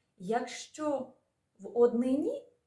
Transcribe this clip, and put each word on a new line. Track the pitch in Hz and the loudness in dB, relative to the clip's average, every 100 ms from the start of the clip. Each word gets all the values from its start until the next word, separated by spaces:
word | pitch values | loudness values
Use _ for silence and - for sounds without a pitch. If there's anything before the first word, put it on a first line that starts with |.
| _ - | _ -12
якщо | 185 233 254 - - - 302 277 - - _ _ _ - | -4 -2 -2 -10 -12 -6 -4 -4 -6 -16 _ _ _ -18
в | 196 240 | -4 4
однині, | 240 233 254 269 370 554 - _ | 4 4 2 2 0 -2 -8 _